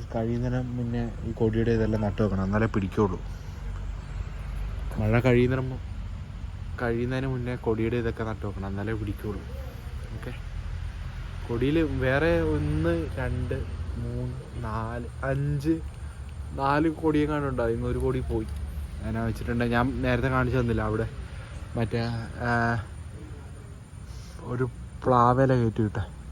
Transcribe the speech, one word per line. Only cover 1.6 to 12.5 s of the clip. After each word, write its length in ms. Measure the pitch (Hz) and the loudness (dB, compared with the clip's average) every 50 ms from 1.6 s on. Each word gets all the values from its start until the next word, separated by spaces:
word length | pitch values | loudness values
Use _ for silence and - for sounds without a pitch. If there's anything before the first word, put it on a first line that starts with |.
| 113 117 117 113 | 4 4 4 4
ഇതെല്ലാം 240 | 110 107 107 107 107 | 4 4 2 2 2
നട്ടു 140 | 104 98 - 110 | 2 2 4 2
വെക്കണം, 200 | 101 95 95 95 95 | 4 4 2 2 2
എന്നാലേ 200 | 101 107 113 110 - | 4 4 4 4 2
പിടിക്കുള്ളൂ. 440 | 107 98 92 - - 107 95 90 85 - - - - - - - - - - - - - - - - - - - - - - - - - - - - - - - - - - - - | 0 0 0 2 4 4 4 2 0 -4 -6 -8 -8 -8 -10 -10 -8 -6 -6 -6 -6 -4 -6 -6 -6 -6 -8 -6 -6 -6 -6 -6 -6 -6 -6 -4 -4 -4 -4 -4 -4 -4 -4 -2 0
മഴ 140 | 110 107 113 120 120 131 | 2 4 4 6 6 6
കഴിയുന്നതിന് 360 | 123 120 123 123 131 131 131 131 | 6 8 6 6 4 2 0 -2
മു-, 120 | 131 - - - - - - - - - - - - - - - - - - - - - | -4 -6 -6 -8 -8 -8 -8 -8 -8 -8 -8 -10 -10 -8 -8 -8 -8 -8 -8 -8 -6 -4
കഴിയുന്നതിന് 480 | 127 117 117 117 120 123 131 131 131 135 131 | -2 0 0 0 0 0 0 -2 0 -2 -2
മുന്നേ 220 | 127 120 123 123 120 - 117 | -2 -2 -2 -4 -2 0 0
കൊടിയുടെ 300 | 113 110 113 113 120 123 113 | 2 2 2 2 2 2 0
ഇതൊക്കെ 200 | 113 110 - 113 110 | 0 -2 -2 -2 -4
നട്ടു 140 | 110 - - 104 | -4 -4 -4 -6
വെക്കണം, 200 | 95 95 95 98 | -4 -4 -4 -4
എന്നാലേ 240 | 98 98 101 107 113 104 | -4 -2 -2 -2 -2 -2
പിടിക്കുള്ളൂ. 400 | 107 104 101 - - 107 98 92 - - - - - - - - - - - - - - 110 110 | -2 -4 -4 -4 -4 -4 -4 -6 -6 -8 -8 -8 -8 -8 -8 -10 -10 -8 -8 -8 -8 -8 -8 -8
ഓക്കെ, 160 | - 127 123 - - - - - - - - - - - - - - - - - - - - - - - | -8 -8 -8 -8 -8 -8 -6 -6 -6 -6 -6 -6 -6 -6 -6 -6 -8 -8 -8 -8 -8 -8 -8 -8 -4 -2
കൊടിയിൽ 320 | 117 117 123 139 151 165 160 147 135 131 127 | 0 2 2 4 4 4 4 2 2 2 2
വേറെ 300 | 127 131 143 156 165 170 165 165 156 | 4 4 4 4 4 4 4 4 2